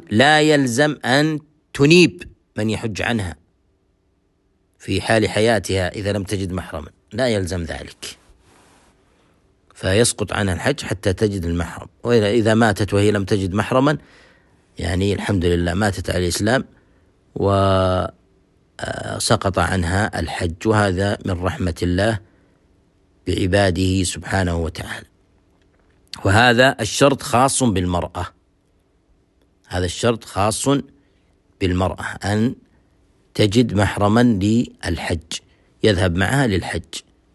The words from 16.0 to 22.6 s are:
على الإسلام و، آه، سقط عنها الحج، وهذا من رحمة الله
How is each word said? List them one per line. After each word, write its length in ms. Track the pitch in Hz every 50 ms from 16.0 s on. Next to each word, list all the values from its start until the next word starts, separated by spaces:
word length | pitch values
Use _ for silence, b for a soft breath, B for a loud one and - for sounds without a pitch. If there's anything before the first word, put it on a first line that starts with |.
| 90 -
على 140 | - 90 90
الإسلام 420 | 87 - - 101 110 127 - - - b b b b b b b b b _ _ _ -
و، 160 | - 98 98 98 98 98 98 95 95 92 92 92 92 87 - - _ _ _ _ _ _ _ _ _ _ _ _ -
آه، 380 | - - - - 104 104 107
سقط 420 | - - - 117 - - 98 92 90
عنها 600 | 82 82 95 92 85 82 95 98 110 - - 92
الحج، 480 | 82 - - - 95 85 82 - -
وهذا 500 | 110 107 107 104 98 90 92 98 101 110 - -
من 180 | 98 90 87 90
رحمة 320 | 90 80 - 90 90 - - 87
الله 360 | 87 90 95 101 113 110 98 b b b b b b b b